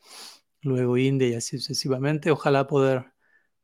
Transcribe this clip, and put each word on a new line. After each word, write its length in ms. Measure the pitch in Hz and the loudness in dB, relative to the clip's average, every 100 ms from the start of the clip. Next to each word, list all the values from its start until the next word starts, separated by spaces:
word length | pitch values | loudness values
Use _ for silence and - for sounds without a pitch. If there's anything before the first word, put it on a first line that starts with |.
| - - - - _ _ | -20 -20 -20 -20 _ _
Luego 360 | 143 127 123 123 | -2 0 2 2
India 300 | 131 139 127 | 2 2 2
y 80 | 117 | 0
así 240 | - 127 | -6 -8
sucesivamente. 720 | - 127 139 127 139 151 160 | -8 -6 -2 -2 0 -2 0
Ojalá 360 | 143 151 139 135 | 0 2 2 2
poder 460 | 143 135 127 123 _ _ _ _ _ | 2 2 0 -4 _ _ _ _ _